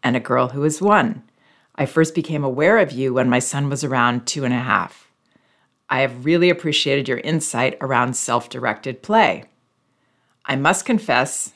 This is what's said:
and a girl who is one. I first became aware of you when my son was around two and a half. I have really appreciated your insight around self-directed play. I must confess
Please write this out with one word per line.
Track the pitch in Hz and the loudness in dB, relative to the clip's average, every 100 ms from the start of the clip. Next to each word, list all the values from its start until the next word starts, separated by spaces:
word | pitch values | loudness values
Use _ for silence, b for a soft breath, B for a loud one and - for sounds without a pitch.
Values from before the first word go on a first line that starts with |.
and | 127 123 | 0 -2
a | |
girl | 123 123 127 | 0 0 0
who | 139 | 0
is | 151 151 | -2 0
one. | 196 208 120 - - b b b b | 2 4 2 -4 -12 b b b b
I | - | -6
first | 175 - 160 | -2 2 2
became | 170 156 156 | 0 -4 -4
aware | 139 131 160 226 | -2 2 4 4
of | 165 | 2
you | 127 135 | 0 -2
when | 127 127 | 0 2
my | 123 | 2
son | 131 139 143 | 0 -4 -4
was | 135 | -4
around | 143 131 120 123 120 | -2 2 2 2 -4
two | 151 131 | -4 -2
and | |
a | 123 | -2
half. | 123 101 87 - _ _ _ _ _ _ _ _ _ | 0 0 -2 -12 _ _ _ _ _ _ _ _ _
I | 131 | -2
have | 135 123 | 0 -2
really | 135 170 175 | 0 2 4
appreciated | 175 160 143 151 139 139 | 2 0 -2 0 0 -2
your | 120 | -4
insight | - 160 - 117 131 - | -2 -2 -2 -2 -2 -2
around | 135 127 123 131 | -2 0 0 -2
self-directed | - 120 - 123 120 104 135 123 | -2 -2 -2 -6 -4 -4 -8 -12
play. | - 220 185 90 - _ _ _ _ _ _ _ _ _ - | 0 4 4 2 -10 _ _ _ _ _ _ _ _ _ -6
I | 135 | 0
must | 143 190 - | 2 0 0
confess | 226 - 123 135 - - | -2 2 0 0 -4 -10